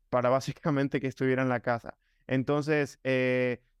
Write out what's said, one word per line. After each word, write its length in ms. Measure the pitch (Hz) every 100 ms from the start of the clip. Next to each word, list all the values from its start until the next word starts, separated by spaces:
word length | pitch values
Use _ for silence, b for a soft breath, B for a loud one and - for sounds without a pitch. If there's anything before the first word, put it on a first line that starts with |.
| -
para 180 | 123 123
<laughs> 100 | 131
básicamente 640 | 143 - 160 139 139 139
que 60 | 131
estuviera 360 | - 131 131
en 60 | 131
la 120 | 120
casa. 380 | 123 117 - - _ _ -
Entonces, 760 | 131 127 147 143 151 143 -
eh, 580 | 131 131 127 127 123 117 _ _